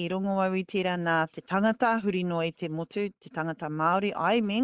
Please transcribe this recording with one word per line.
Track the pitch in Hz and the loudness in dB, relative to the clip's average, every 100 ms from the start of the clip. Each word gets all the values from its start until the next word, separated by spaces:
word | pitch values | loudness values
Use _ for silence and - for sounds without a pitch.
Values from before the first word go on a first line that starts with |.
i | 170 | -4
rongo | 185 196 196 | -2 0 0
au | 185 190 | 2 0
i | 180 | -2
tērā | 196 185 180 | -2 0 0
nā | 170 165 160 | 2 2 0
te | - - | -4 -4
tangata, | 190 220 220 240 226 | 2 2 2 2 2
huri | 202 185 180 | 0 0 0
noa | 170 165 | 0 -2
i | |
te | - 170 | -4 -6
motu, | 156 165 202 202 - | -6 -6 -4 -4 -6
te | - | -10
tangata | 160 160 156 156 | -6 -4 -4 -6
Māori, | 151 160 185 202 | 0 2 2 0
ai | - 170 233 | 0 2 2
me | 208 214 | 2 2